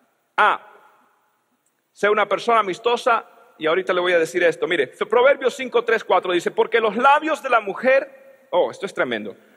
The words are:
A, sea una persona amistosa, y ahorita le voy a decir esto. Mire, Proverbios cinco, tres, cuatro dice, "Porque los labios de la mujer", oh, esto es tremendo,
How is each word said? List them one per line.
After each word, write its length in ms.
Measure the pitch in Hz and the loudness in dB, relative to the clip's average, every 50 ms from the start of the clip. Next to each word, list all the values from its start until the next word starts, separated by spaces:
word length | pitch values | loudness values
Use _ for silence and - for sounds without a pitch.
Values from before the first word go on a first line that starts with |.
| _ _ _ _ _ _ - - | _ _ _ _ _ _ -2 0
A, 240 | 214 202 151 - - - - - _ _ _ _ _ _ _ _ _ _ _ _ _ _ _ _ _ _ _ _ _ _ | 2 2 2 -2 -6 -18 -20 -20 _ _ _ _ _ _ _ _ _ _ _ _ _ _ _ _ _ _ _ _ _ _
sea 200 | _ - 202 208 | _ -2 0 0
una 180 | 208 214 202 202 | 2 2 0 -2
persona 300 | 196 170 - 233 233 226 | -2 -4 0 0 2 2
amistosa, 680 | 208 190 175 - - 240 240 233 - 254 226 214 - - _ - - _ _ - | 2 0 -4 -4 -2 -2 -2 0 0 0 0 0 -2 -10 _ -20 -20 _ _ -4
y 80 | 156 | -2
ahorita 260 | 156 165 185 185 190 | 0 0 0 0 -2
le 100 | 185 180 | -2 0
voy 120 | 175 180 180 | 0 2 2
a 60 | 170 | 2
decir 240 | 160 156 - 175 175 | 0 0 -2 0 0
esto. 240 | 165 156 - 147 160 | 0 0 0 -4 -2
Mire, 180 | 175 156 127 | 0 -2 -2
Proverbios 720 | - - - 208 - 226 247 247 277 269 269 269 233 - | -4 -4 -10 -6 0 2 4 4 4 4 2 0 -4 -4
cinco, 280 | - 262 240 - 240 - | -4 -10 -2 -2 -2 0
tres, 200 | 233 226 214 - | 0 -2 -2 0
cuatro 280 | - 196 180 180 185 | 0 0 0 0 0
dice, 200 | 180 170 - 196 | -2 -2 -2 -4
"Porque 280 | - 220 226 - - 233 | -2 -2 -2 0 0 0
los 160 | 220 214 190 | 0 0 -2
labios 460 | 233 262 277 285 302 302 311 302 - | 2 4 4 4 4 2 -2 -6 -4
de 80 | - 262 | -4 0
la 100 | 247 226 | 0 0
mujer", 880 | 208 196 180 - - 262 262 277 294 277 - - - - - _ _ - | 0 -2 -10 -2 0 2 2 2 0 -4 -16 -20 -20 -20 -20 _ _ -4
oh, 180 | - 175 151 113 | 0 0 0 0
esto 160 | 123 - 190 | -2 -8 -10
es 80 | 190 - | -10 -4
tremendo, 420 | 180 165 127 117 107 104 98 90 - _ _ _ | -4 -4 -2 -2 -6 -6 -10 -14 -16 _ _ _